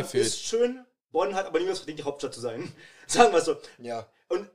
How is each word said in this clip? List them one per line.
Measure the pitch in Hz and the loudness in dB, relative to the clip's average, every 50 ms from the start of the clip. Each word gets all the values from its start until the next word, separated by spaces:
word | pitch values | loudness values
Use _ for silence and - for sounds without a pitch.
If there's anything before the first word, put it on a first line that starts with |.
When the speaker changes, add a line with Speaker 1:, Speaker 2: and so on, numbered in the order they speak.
| - | 2
Speaker 1:
gefühlt. | - - 120 113 | 0 0 0 2
Speaker 2:
ist | 113 - - - | 2 0 -4 -4
schön, | - 226 233 240 247 254 254 - _ _ _ _ _ | -2 2 2 2 2 0 -6 -14 _ _ _ _ _
Bonn | - 160 190 202 202 | -2 0 0 0 0
hat | 190 - | -2 -4
aber | - - 165 | 0 0 0
niemals | 180 190 - - | 0 0 -2 -4
verdient, | - 151 156 156 | -8 -10 -10 -6
die | 135 | -6
Hauptstadt | 143 143 - 139 123 - | -6 -6 -4 -8 -8 -8
zu | 117 | -8
sein. | 120 117 110 131 180 - - - - - | -8 -8 -8 -8 -10 -12 -14 -18 -20 -20
<laughs> | - - - | -20 -20 -8
Sagen | - - - 240 214 185 | 0 6 8 8 8 8
wir's | 165 156 | 4 2
so. | 160 143 - - - - - | 2 -2 -2 -6 -16 -20 -14
Speaker 3:
Ja. | 120 120 117 113 110 - _ _ _ _ | -10 -8 -8 -8 -10 -12 _ _ _ _
Speaker 2:
Und | 175 196 202 - | -4 -4 -4 -8